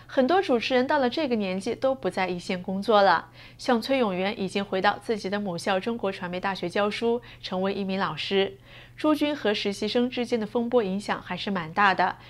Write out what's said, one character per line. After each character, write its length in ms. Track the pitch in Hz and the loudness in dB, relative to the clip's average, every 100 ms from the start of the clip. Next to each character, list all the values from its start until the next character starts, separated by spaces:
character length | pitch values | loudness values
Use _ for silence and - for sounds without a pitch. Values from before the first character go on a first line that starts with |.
| - | -4
很 220 | - 262 | 2 4
多 140 | 370 | 4
主 180 | 381 240 | 4 0
持 160 | - 254 | 2 0
人 100 | 269 | 2
到 140 | 302 | 2
了 100 | 247 | 2
这 200 | 320 285 | 0 0
个 80 | 226 | 0
年 200 | 190 190 | -2 -2
纪 160 | 240 | -4
都 220 | - 262 269 | -2 -2 0
不 140 | 185 | -2
在 180 | 196 185 | -2 -2
一 100 | 180 | -4
线 240 | - 185 | -4 -6
工 200 | 180 190 | -4 -2
作 200 | 196 208 | 4 6
了。 280 | 196 165 - - - - | 8 6 0 -16 -20 -4
像 240 | - 233 | 0 2
崔 160 | 226 269 | 2 2
永 160 | 220 | 2
元 240 | 180 196 - | 0 -2 -2
已 80 | 185 | -2
经 180 | 202 | -2
回 180 | 202 190 | -2 0
到 180 | 202 - | 2 0
自 160 | - 214 | -2 -4
己 120 | 185 | -2
的 100 | 202 | -4
母 180 | 202 170 | -4 -4
校 220 | - 190 | 0 0
中 180 | 233 233 | 0 -2
国 140 | 196 | -4
传 180 | 190 180 | -4 -6
媒 80 | 180 | -4
大 160 | 196 | -4
学 140 | 185 175 | -4 -2
教 220 | 208 208 | 0 0
书， 320 | 202 233 240 - - | 0 0 0 -4 -16
成 200 | - 185 | -6 -2
为 120 | 196 | -2
一 120 | 202 190 | -2 -4
名 120 | 190 | -2
老 160 | 175 | -2
师。 440 | 151 - 196 196 196 - - - - | -4 0 2 2 -2 -20 -20 -20 -2
朱 180 | 302 294 | 0 2
军 180 | 294 | 0
和 200 | 294 208 | 0 -2
实 180 | 208 202 | 0 -2
习 160 | 196 214 | -4 -2
生 220 | 240 247 | 0 0
之 160 | 254 240 | -2 -2
间 120 | 233 | -2
的 80 | 208 | -2
风 240 | 240 233 | -4 0
波 140 | 247 | 0
影 160 | 190 196 | 0 -2
响 220 | 208 180 | -4 -6
还 160 | - 180 | -6 -6
是 120 | 214 | -4
蛮 240 | 190 160 | -4 -2
大 200 | 180 202 | 2 4
的， 240 | 180 185 - | 4 2 -2